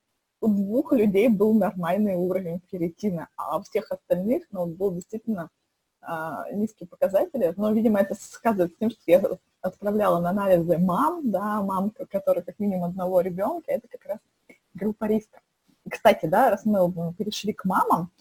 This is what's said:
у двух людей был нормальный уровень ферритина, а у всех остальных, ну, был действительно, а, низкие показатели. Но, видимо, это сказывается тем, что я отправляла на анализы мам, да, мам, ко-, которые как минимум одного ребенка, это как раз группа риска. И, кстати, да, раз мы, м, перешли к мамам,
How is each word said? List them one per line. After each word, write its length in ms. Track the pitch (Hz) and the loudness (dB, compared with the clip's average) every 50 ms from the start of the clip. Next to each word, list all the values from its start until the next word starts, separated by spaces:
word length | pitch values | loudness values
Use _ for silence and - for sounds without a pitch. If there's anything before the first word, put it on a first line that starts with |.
| _ _ _ _ _ _ _ _ | _ _ _ _ _ _ _ _
у 80 | - 220 | 0 0
двух 440 | 208 196 196 196 214 262 320 - 294 | 0 0 0 0 0 -2 0 2 2
людей 360 | 240 214 208 180 190 220 262 | 2 2 4 4 4 4 4
был 240 | 220 185 202 214 220 | 4 4 4 4 4
нормальный 600 | 220 185 202 - 185 175 170 180 208 214 202 185 | 2 2 0 -2 -4 -2 -2 0 0 0 0 0
уровень 440 | 175 180 180 185 196 190 165 170 180 - _ | 0 -2 -2 -2 -2 -4 -6 -8 -8 -10 _
ферритина, 580 | - 180 165 175 165 - - 208 175 165 147 - _ | -6 -4 -4 -4 -4 -4 -4 -4 -4 -4 -8 -12 _
а 220 | - 131 - 151 160 | -12 -8 -6 -6 -6
у 40 | 202 | -6
всех 280 | - - 208 208 - 185 | -6 -6 -6 -4 -4 -8
остальных, 520 | - _ - 180 175 190 214 262 359 349 _ 202 | -12 _ -4 -2 -2 0 -2 -2 -2 -4 _ -8
ну, 140 | 185 175 | -6 -6
был 260 | 170 160 170 190 202 175 | -6 -6 -4 -4 -4 -4
действительно, 580 | 175 - - - 226 - 233 220 180 165 - _ _ _ _ _ _ _ _ _ _ - | -6 -8 -10 -12 -10 -8 -6 -6 -6 -8 -12 _ _ _ _ _ _ _ _ _ _ -14
а, 440 | - 165 160 160 160 139 95 - - 143 | -10 -8 -8 -8 -8 -8 -10 -10 -8 -6
низкие 360 | 202 214 214 - _ 175 - | -4 -4 -6 -6 _ -20 -20
показатели. 680 | - - - 190 185 202 311 359 - 233 208 - 180 | -4 -2 0 0 2 0 0 0 0 -2 0 0 0
Но, 160 | 196 208 214 214 | 0 0 0 2
видимо, 280 | 226 214 240 208 196 | 2 4 4 4 2
это 140 | 202 196 190 | 2 0 -4
сказывается 600 | - - - - - - 233 220 190 175 175 - _ | -8 -10 -16 -18 -4 -2 0 2 2 0 -2 -2 _
тем, 100 | 220 226 | -4 -4
что 120 | - - _ | -4 -4 _
я 160 | - 170 190 196 - - - _ _ _ _ - | 4 4 4 4 2 -2 -6 _ _ _ _ -8
отправляла 580 | 185 - _ 196 208 208 214 208 185 175 170 | -8 -8 _ -4 -2 0 2 4 4 2 2
на 100 | 175 175 | 2 0
анализы 480 | 190 208 202 196 185 170 165 170 175 160 | 0 0 4 4 4 4 4 4 2 4
мам, 520 | 180 185 175 202 277 320 349 349 294 233 | 4 2 2 2 2 0 0 -2 -2 -2
да, 320 | 196 180 202 214 208 214 196 | 0 0 0 -2 -2 -2 -2
мам, 280 | 196 190 185 196 214 | -2 -2 -2 -2 -4
ко-, 160 | - - - | -4 -8 -8
которые 360 | - - 196 - 190 185 175 175 | -6 -6 -2 0 0 0 0 -2
как 140 | - 180 - | -6 -6 -4
минимум 260 | 202 202 190 180 175 | -2 -2 0 0 -2
одного 340 | 175 180 190 180 185 185 180 170 | -4 -4 -4 -2 0 2 2 2
ребенка, 500 | 190 175 185 196 254 339 339 - - 170 | 2 -2 -2 -2 -2 -4 -4 -4 -4 -6
это 160 | 214 - _ | -6 -6 _
как 160 | - - _ | -20 -16 _
раз 120 | - 202 226 - _ _ _ _ - - _ _ _ - | -12 -12 -12 -12 _ _ _ _ -20 -20 _ _ _ -12
группа 300 | 180 190 214 208 - 220 | -6 -6 -6 -4 -4 -2
риска. 340 | 214 214 214 - _ _ - _ _ _ _ _ _ _ _ _ | 0 0 -2 -2 _ _ -20 _ _ _ _ _ _ _ _ _
И, 40 | - | -14
кстати, 360 | - - - 220 196 - - | -10 2 4 4 4 4 2
да, 240 | 160 175 208 262 247 | 0 2 4 4 4
раз 140 | 196 - - | 2 2 0
мы, 140 | 214 208 196 | 0 2 2
м, 340 | 180 175 185 170 170 165 170 | 2 2 0 -2 -6 -6 -6
перешли 380 | - 202 214 - - - 208 - | -6 -6 -6 -6 -6 -6 -6 -6
к 120 | - - | -4 -4
мамам, 460 | 190 190 - 440 480 - 165 175 - - _ | -2 0 0 2 2 0 0 -2 -4 -10 _